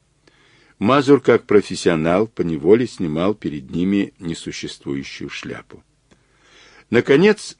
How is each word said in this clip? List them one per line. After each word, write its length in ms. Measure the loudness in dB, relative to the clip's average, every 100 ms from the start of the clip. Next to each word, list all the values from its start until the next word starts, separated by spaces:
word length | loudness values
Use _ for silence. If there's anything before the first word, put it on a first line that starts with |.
| _ _ _ _ _ _ _ -4
Мазур, 400 | 2 2 4 4
как 260 | 4 2 4
профессионал, 800 | 2 2 -4 0 0 0 0 -2
поневоле 600 | -4 -6 -2 2 2 2
снимал 480 | -6 -6 -2 -4 -4
перед 340 | -8 -10 -8
ними 440 | -4 -2 -2 -4 _
несуществующую 1120 | -12 -10 -12 -12 -14 -14 -10 -10 -10 -14 -14
шляпу. 540 | -14 -14 -14 -16 -20 _ _ _ _ _ _ _ _ _ -20 -2
Наконец, 680 | 0 4 4 4 2 -6